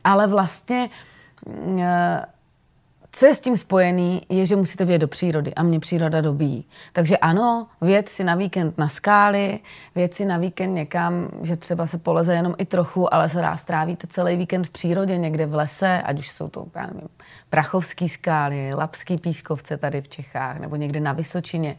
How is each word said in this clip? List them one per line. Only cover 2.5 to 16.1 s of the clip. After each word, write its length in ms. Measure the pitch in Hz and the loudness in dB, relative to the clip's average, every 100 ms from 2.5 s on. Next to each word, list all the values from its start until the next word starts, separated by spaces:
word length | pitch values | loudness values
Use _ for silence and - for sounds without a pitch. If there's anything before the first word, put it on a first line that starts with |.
| _ _ _ _ _ _ | _ _ _ _ _ _
co 140 | - 269 | 6 8
je 80 | |
s 60 | 285 | 8
tím 160 | 254 226 | 2 -2
spojený, 680 | - 190 180 180 175 180 - | 2 4 4 4 2 0 -2
je, 180 | 185 185 | 0 2
že 100 | 202 | 2
musíte 280 | 180 - | 2 0
vyjet 140 | 180 170 | 2 2
do 100 | 151 | 2
přírody 460 | - 180 156 143 | 0 -2 0 -2
a 80 | - | 0
mě 180 | 170 160 | 2 2
příroda 400 | - 170 160 160 | 0 -2 0 2
dobíjí. 440 | 156 143 147 120 - - - | 0 0 -2 -2 -10 -20 -6
Takže 260 | - 165 - | 0 2 4
ano, 480 | 160 185 240 233 220 _ | 4 4 2 0 -4 _
vyjet 280 | 170 196 202 | 2 4 2
si 160 | - | -4
na 100 | 185 | 0
víkend 440 | 175 196 185 160 165 | 0 0 0 -2 0
na 100 | 151 | -2
skály, 680 | - - 202 208 202 202 208 - - - | -2 2 4 4 2 -2 -4 -12 -20 -10
vyjet 200 | - 180 | -2 -2
si 100 | 180 | -2
na 120 | 196 170 | -2 0
víkend 360 | 180 - 185 | -2 -2 -2
někam, 540 | 180 147 175 175 175 - - | -2 -2 -2 -2 -2 -4 -8
že 140 | 165 165 | -6 -6
třeba 300 | - 170 165 | -4 -4 -2
se 120 | 170 | -4
poleze 360 | 170 165 170 | 0 2 2
jenom 200 | 170 175 175 | 2 0 -2
i 60 | 190 | 0
trochu, 480 | 180 170 - 180 | 0 0 0 2
ale 140 | 160 160 | 4 2
se 120 | 175 | 2
rád 140 | 165 160 | 0 -2
strávíte 500 | - 160 160 175 170 | -4 -2 -2 -4 -8
celý 300 | - 175 175 | -2 0 0
víkend 300 | 180 185 175 | -2 -2 -4
v 40 | |
přírodě, 460 | - 170 175 196 180 | -4 -2 0 0 0
někde 280 | 160 156 151 | -2 -2 0
v 80 | |
lese, 480 | 151 151 - 190 180 | 0 -2 -2 0 0
ať 160 | - | -2